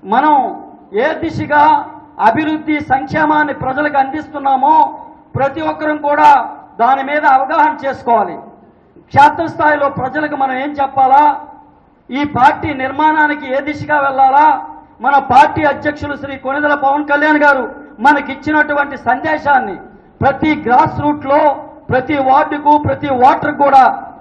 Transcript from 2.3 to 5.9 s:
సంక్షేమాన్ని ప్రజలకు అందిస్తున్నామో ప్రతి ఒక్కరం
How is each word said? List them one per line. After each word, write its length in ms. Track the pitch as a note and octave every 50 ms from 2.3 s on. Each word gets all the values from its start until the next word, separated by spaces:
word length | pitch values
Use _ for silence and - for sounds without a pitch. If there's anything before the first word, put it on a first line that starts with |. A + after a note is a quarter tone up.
| A3+ D#4 D#4 D4+ D#4 D4+ - D4+ D4+ D4 D4 -
సంక్షేమాన్ని 640 | B3+ C4+ C#4+ D4 - D4+ D#4 D4+ D#4 D4+ D4+ D4 C4+ -
ప్రజలకు 360 | B3 B3+ C4 C#4 D4+ D4 D4 C#4
అందిస్తున్నామో 720 | C4+ C4+ D4 D#4 D4 - - C#4+ C4+ C4+ C4+ C4 B3+ C#4+ D#4 D#4 D4 - - - - - - - _ _ _
ప్రతి 260 | A#3+ C4 C#4 C#4 D#4+ D#4 D#4
ఒక్కరం 280 | D#4 D#4 D#4 D4+